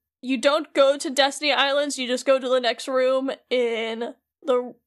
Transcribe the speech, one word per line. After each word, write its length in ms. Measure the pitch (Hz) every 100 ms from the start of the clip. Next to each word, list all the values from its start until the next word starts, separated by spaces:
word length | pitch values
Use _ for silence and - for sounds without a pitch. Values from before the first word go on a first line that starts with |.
| _ _
you 160 | 247 262
don't 360 | 285 302 294
go 240 | 285 269 285
to 120 | 330
Destiny 420 | 262 277 277 294
Islands, 460 | 247 277 285 294 262
you 100 | 240
just 180 | 254 277
go 140 | 269
to 80 | 254
the 100 | 254
next 260 | 240 240 -
room 440 | 262 254 262 269 - _
in 640 | 254 240 226 226 226 233 - _ _
the, 300 | - 247 247 247